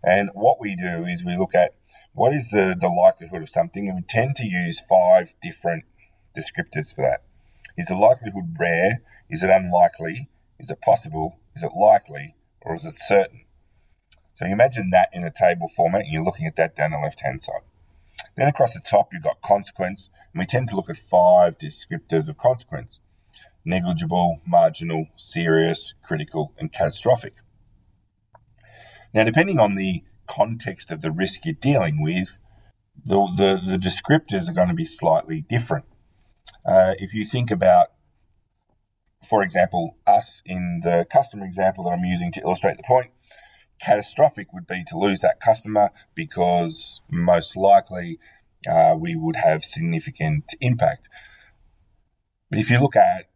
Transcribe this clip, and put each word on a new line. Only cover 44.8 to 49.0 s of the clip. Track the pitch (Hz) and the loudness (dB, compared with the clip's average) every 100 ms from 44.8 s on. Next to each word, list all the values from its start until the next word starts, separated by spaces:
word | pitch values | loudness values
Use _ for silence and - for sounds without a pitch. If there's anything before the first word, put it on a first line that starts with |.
| - | -8
to | - | -2
lose | 101 95 | 0 2
that | - - | 0 0
customer | - 110 104 104 101 _ _ | 2 0 2 0 0 _ _
because | - 78 - 87 87 85 80 - - _ | -12 -10 -2 0 2 -2 -2 -2 -2 _
most | 85 87 87 - 95 | -4 2 2 2 0
likely, | 98 98 - 90 87 82 _ _ _ _ - | 4 4 4 -10 -10 -12 _ _ _ _ -2
uh, | 82 80 | 4 4
we | 80 | 4